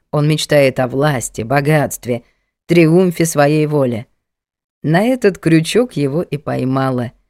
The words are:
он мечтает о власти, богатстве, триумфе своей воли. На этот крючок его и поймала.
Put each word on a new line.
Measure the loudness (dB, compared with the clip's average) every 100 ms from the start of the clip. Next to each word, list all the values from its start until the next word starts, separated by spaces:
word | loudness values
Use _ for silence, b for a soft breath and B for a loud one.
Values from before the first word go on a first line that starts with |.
| _
он | -2 0
мечтает | 0 2 2 2 0
о | -4
власти, | -2 -2 -2 -6 -8
богатстве, | -4 -2 0 0 0 -6 -6 -6 -8 _ _ _ 0
триумфе | 2 4 4 2 0 -2
своей | 2 2 2 0
воли. | 0 -2 -4 -10 _ _ _ _ _ _ _
На | -2 0
этот | 0 0 0 0
крючок | 2 2 2 0 -2
его | -2 -4 -4
и | -6 -8
поймала. | -6 -4 -2 -2 -2 -2 -6 -10